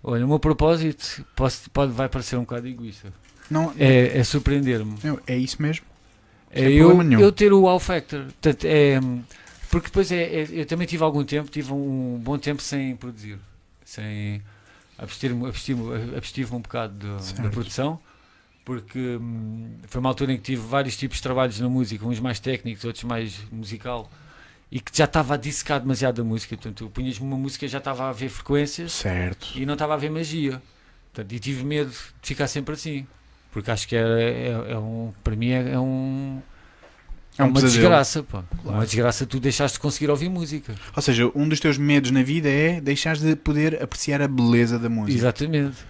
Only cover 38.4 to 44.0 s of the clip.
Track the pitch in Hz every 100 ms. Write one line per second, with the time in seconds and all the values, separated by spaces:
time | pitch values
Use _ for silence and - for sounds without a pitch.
38.4 | 90 - - 107 110 104 120 117 131 135
39.4 | 131 - 143 - 151 - 147 147 170 185
40.4 | 160 151 - 104 - - 143 117 120 143
41.4 | 147 156 160 139 143 143 131 131 127 160
42.4 | 147 139 156 175 139 139 160 156 156 151
43.4 | - 147 156 156 135 -